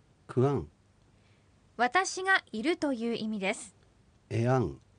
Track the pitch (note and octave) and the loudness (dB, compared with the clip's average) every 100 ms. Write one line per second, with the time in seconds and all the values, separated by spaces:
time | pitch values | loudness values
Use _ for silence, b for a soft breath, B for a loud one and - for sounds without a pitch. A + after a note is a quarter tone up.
0 | _ _ - - C3+ C3 D2+ _ _ _ | _ _ -4 2 2 2 -4 _ _ _
1 | _ b b b b b _ - A#3+ F4+ | _ b b b b b _ -2 2 2
2 | F#4+ - F#4+ F#4+ - G#3+ B3 F4 D4 A#3+ | 0 -2 0 0 0 -4 0 0 0 -2
3 | A#3 A#3 A3 G#3+ F#3+ A#3+ - _ _ _ | -2 -4 -4 -2 -2 -4 -8 _ _ _
4 | _ _ - A2 A#2+ C3 F2+ C#2 _ | _ _ -6 0 2 2 2 -4 _